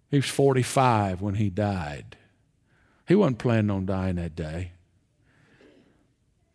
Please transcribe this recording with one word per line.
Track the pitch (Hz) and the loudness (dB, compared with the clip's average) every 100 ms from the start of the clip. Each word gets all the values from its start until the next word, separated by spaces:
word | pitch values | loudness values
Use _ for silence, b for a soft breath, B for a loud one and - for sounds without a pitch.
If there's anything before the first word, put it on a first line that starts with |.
| - | -2
He | 143 | -2
was | 131 | 0
forty-five | - 139 131 120 139 127 110 101 90 | 2 2 4 0 2 4 4 0 -2
when | 101 101 | -4 -2
he | 104 | -2
died. | 90 104 95 76 69 55 - _ _ _ _ _ _ _ _ - | 0 -2 -2 -6 -10 -16 -20 _ _ _ _ _ _ _ _ 0
He | |
wasn't | 190 175 110 | 2 2 0
planning | 127 113 104 | 0 2 2
on | 98 95 | -2 -2
dying | 95 92 87 | -2 -2 -4
that | 82 80 | -6 -8
day. | 78 82 90 - _ _ _ _ b b b b b b b b b _ _ _ _ | -8 -8 -10 -14 _ _ _ _ b b b b b b b b b _ _ _ _